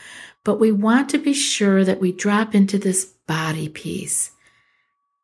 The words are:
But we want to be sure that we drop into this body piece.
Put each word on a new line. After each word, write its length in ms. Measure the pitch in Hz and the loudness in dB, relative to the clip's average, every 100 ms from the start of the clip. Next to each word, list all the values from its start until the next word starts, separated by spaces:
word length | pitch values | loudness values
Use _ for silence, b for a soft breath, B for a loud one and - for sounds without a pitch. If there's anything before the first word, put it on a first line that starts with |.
| B B B B | B B B B
But 160 | - 208 | -4 2
we 120 | 220 | 2
want 380 | 202 214 247 277 | 2 2 2 2
to 80 | 302 | -2
be 160 | 294 | 0
sure 500 | 277 - - 202 190 | -2 -2 0 2 4
that 160 | 190 190 | 2 2
we 120 | 185 | -2
drop 420 | 190 208 208 214 | -2 0 0 2
into 240 | 208 196 202 | 2 2 2
this 280 | 190 185 - _ - | -2 -2 -6 _ -8
body 440 | 160 160 156 151 | -4 -4 -4 -8
piece. 640 | - 165 180 147 - - _ _ _ _ _ _ _ _ _ | -10 -10 -10 -6 -6 -6 _ _ _ _ _ _ _ _ _